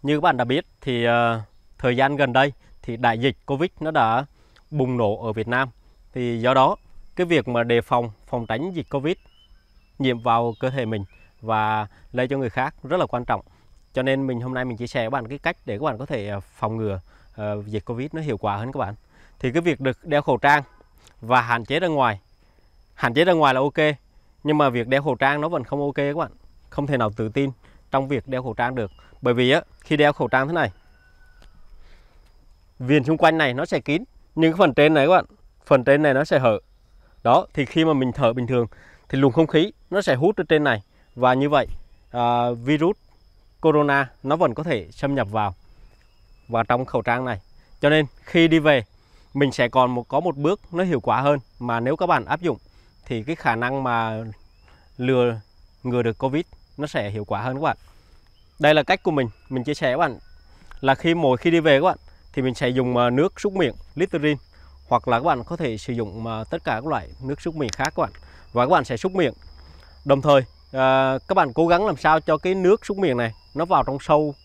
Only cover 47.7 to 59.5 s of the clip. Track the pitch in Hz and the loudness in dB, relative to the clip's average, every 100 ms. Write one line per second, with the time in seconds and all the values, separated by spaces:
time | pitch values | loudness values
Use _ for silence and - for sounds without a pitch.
47.7 | - 143 156 147 - - 170 165 160 151 | -2 2 2 2 -6 -2 2 4 4 4
48.7 | 139 107 _ _ _ _ 139 143 - 123 | 2 0 _ _ _ _ -2 -2 0 0
49.7 | 131 127 123 117 139 175 147 147 202 - | 2 2 0 -4 -2 -2 -2 -2 -2 -6
50.7 | 170 185 147 107 113 139 147 - - 120 | -4 -2 -2 0 0 2 0 -2 -10 -4
51.7 | 117 120 160 180 151 101 156 175 117 _ | -2 -2 -2 0 0 0 -4 -4 -6 _
52.7 | _ _ _ - 120 110 160 147 113 120 | _ _ _ -10 -8 -6 -4 -2 -2 -2
53.7 | 135 131 117 113 110 113 101 - _ _ | -2 -2 -2 -2 -6 -10 -16 -20 _ _
54.7 | _ _ - 123 127 123 113 - _ - | _ _ -6 0 2 2 0 -12 _ -20
55.7 | _ 127 123 107 90 131 143 170 - _ | _ -6 -2 -2 -2 -4 -4 -6 -14 _
56.7 | - 147 143 104 107 104 101 120 131 156 | -12 -8 -6 -6 -8 -6 -6 -6 -4 -4
57.7 | - - - _ - _ _ _ _ 143 | -6 -12 -20 _ -20 _ _ _ _ 4
58.7 | 156 143 185 - 151 120 - - | 4 2 -2 0 -2 -2 -6 -8